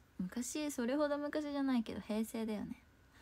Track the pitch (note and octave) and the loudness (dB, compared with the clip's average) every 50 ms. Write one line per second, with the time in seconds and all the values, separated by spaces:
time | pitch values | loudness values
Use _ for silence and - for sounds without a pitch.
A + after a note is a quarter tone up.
0 | - - - - F#3 F#3 - A#3+ B3 - - D4+ D4+ D4 - - A#3 A#3 C4+ D4+ | -14 -12 -6 -4 -4 -4 -2 -4 -4 -4 -2 -2 -2 -2 0 0 0 2 4 4
1 | D4 C#4+ C#4+ C#4+ D4 D4 - D4+ D4+ D4 C#4+ C#4+ C#4 C4+ B3+ A#3 A3 - - G#3+ | 4 2 2 0 0 0 0 0 0 0 0 2 4 4 4 4 2 0 -4 -6
2 | - - G#3 A3 A3+ - - A3+ A3 A3 G#3+ G3+ G3+ - - - - - - - | -4 -2 0 0 0 -2 -2 -4 -2 -2 -2 -2 -4 -6 -8 -10 -14 -20 -20 -20
3 | - - - - | -20 -20 -12 -4